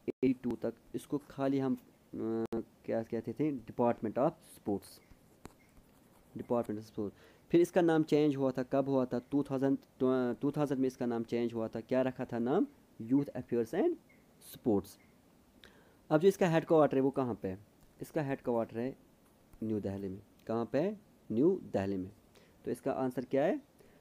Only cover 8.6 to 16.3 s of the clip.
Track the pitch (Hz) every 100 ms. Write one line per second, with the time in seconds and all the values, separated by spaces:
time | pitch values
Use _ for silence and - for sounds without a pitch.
8.6 | 123 135 135 135 123 123 - 143 139 135
9.6 | 135 135 - - 127 131 123 113 143 147
10.6 | 143 135 131 - 120 117 117 117 120 117
11.6 | 110 117 110 127 131 127 123 120 120 175
12.6 | 285 - _ - 113 135 143 - 127 120
13.6 | 113 170 339 320 _ - _ _ - -
14.6 | 123 101 90 - _ _ _ _ _ _
15.6 | - - - _ - 156 190